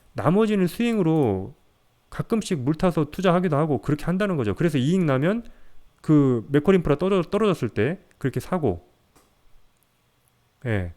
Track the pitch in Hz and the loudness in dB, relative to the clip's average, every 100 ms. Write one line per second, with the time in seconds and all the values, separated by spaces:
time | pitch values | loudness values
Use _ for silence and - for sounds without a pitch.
0 | _ - 110 196 220 208 175 - 233 226 | _ -4 0 2 2 2 0 0 0 0
1 | 160 160 123 95 107 - _ _ _ _ | 2 2 2 0 -6 -14 _ _ _ _
2 | _ - - 226 - 165 123 160 185 160 | _ -12 -4 -4 -2 -4 -2 0 0 0
3 | 147 - 190 175 180 143 156 127 - 147 | -2 0 0 2 0 0 0 -2 -2 -4
4 | - 190 208 160 107 95 165 143 135 190 | -2 -2 -2 -2 -2 0 0 2 2 2
5 | 160 131 160 226 - - - - - _ | 2 2 0 -2 -6 -18 -20 -20 -20 _
6 | - 151 135 120 - 143 151 190 156 139 | 2 4 6 2 0 0 4 2 2 0
7 | 185 196 160 202 214 165 117 - 120 185 | 0 0 0 0 0 0 -2 -2 -2 -4
8 | _ _ 131 127 - 185 127 85 - _ | _ _ -6 -4 -4 -2 -2 -4 -10 _
9 | _ _ _ _ - - - _ _ _ | _ _ _ _ -20 -20 -20 _ _ _
10 | _ _ _ _ _ _ 120 104 87 | _ _ _ _ _ _ -4 -4 -4